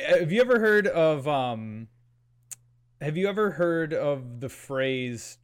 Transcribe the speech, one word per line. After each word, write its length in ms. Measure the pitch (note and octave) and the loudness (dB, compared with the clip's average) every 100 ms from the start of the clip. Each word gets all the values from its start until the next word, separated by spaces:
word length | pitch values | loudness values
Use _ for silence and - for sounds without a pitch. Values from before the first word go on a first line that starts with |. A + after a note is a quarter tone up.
| C#3+ F3 | 2 2
have 120 | E3 | 4
you 80 | G#3+ | 2
ever 200 | B3 A#3 | 4 4
heard 260 | A3 G#3 F#3 | 4 4 4
of, 400 | D3+ D#3+ D3+ C#3 | 4 4 2 0
um, 600 | C#3+ B2 A2+ A2 G#2+ A2+ _ _ _ _ _ - - _ _ _ - | 0 0 -4 -8 -12 -14 _ _ _ _ _ -20 -20 _ _ _ -10
have 160 | C#3+ D#3+ | -6 -2
you 100 | G3 | -2
ever 220 | G3+ G#3 | 0 -2
heard 400 | D3+ F3 E3 D#3+ | 0 0 0 -2
of 480 | D#3+ C#3+ C#3 B2 A#2+ | -2 -2 -4 -8 -12
the 80 | B2+ | -12
phrase 880 | - - C3+ C3 C3 B2+ A#2 - - | -12 -8 -2 -2 -2 -6 -8 -14 -18